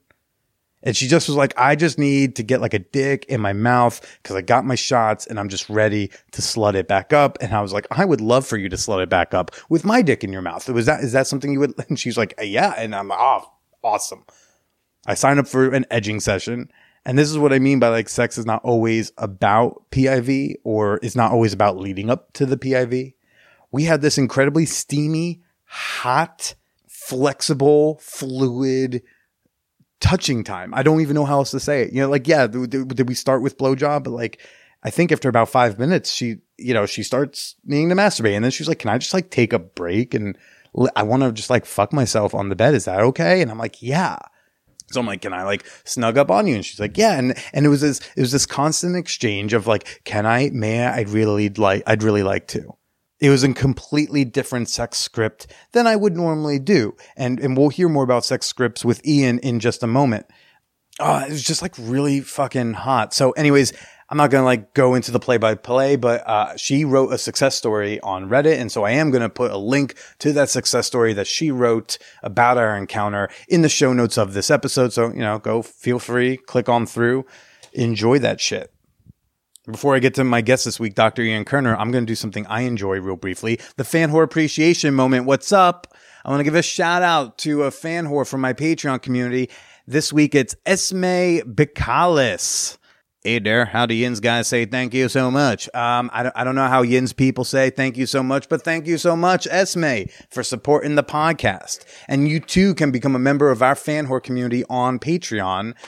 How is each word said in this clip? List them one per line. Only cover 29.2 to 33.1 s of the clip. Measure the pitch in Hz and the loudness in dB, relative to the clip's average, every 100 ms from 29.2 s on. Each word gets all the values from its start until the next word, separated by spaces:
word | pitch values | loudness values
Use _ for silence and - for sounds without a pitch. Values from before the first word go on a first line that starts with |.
| _ _ _ _ _ _ _ _ | _ _ _ _ _ _ _ _
touching | - 185 - 120 | 2 2 0 -4
time. | - 92 92 | -6 -10 -8
I | 131 | 0
don't | 151 156 | 4 4
even | 147 | 2
know | 147 | 0
how | 143 139 | 2 0
else | 135 | 0
to | 139 | -4
say | - 143 | -2 0
it. | 104 | 0
You | 127 | 0
know, | 135 | 0
like, | 143 127 | 0 2
yeah, | 156 120 | 2 2
th-, | 123 120 | -2 -4
th-, | 135 131 | -4 -4
did | 123 | -2
we | 123 | -2